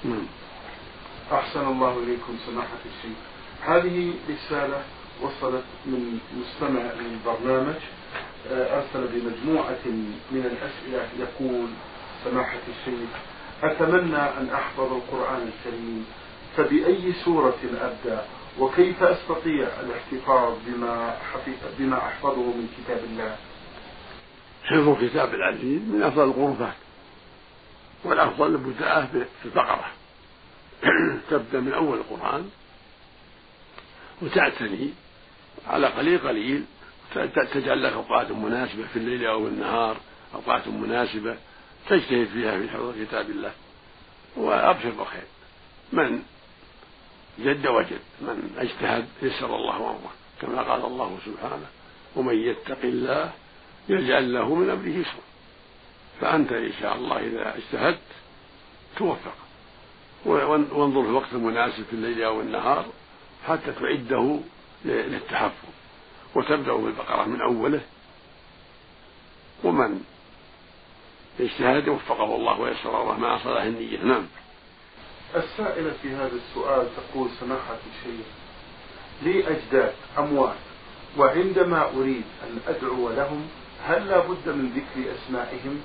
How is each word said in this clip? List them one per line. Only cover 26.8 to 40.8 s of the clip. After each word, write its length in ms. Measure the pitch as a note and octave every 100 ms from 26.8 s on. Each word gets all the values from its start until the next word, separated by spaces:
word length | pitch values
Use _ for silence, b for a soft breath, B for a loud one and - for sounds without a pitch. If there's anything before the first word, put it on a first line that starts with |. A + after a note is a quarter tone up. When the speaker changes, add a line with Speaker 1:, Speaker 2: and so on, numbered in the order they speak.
| - - - - - - - - - - - -
Speaker 1:
والأفضل 440 | F#3 D3+ D#3 - D3+
البداءة 640 | D#3 C3 B2+ D#3 D#3 C3+ B2+ B2 -
بالبقرة، 480 | A#2+ A#2 B2+ - - - - - - - - - - -
<clears throat> 460 | - E3 E3 B2+ -
تبدأ 280 | D3+ A2+ C3+
من 140 | B2+
أول 240 | C3+ D#3 A#2
القرآن 520 | - G#2+ - C#3 F#3 - - - - - - - - - - - - - B B B B
وتعتني 720 | F3 F#3+ C#3 - A2+ G2+ C#3 - - - - - - - -
على 200 | - C3
قليل 320 | - C#3+ F3
قليل، 460 | C#3+ A2+ A2+ C#3 - - B B -
ت-، 260 | - D3 D#3 C3
تجعل 300 | C#3+ C3 C3
لك 100 | C3
أوقات 380 | A2 A2+ A#2 A#2
مناسبة 560 | G#2+ G#2+ A#2+ B2 G#2 A2
في 60 | A#2+
الليل 260 | A2+ B2+ A#2
أو 220 | A2 A2
النهار، 500 | G#2+ G2 A2+ A2+ A2 - B B A2
أوقات 320 | A#2 A#2+ A2+
مناسبة 680 | G#2+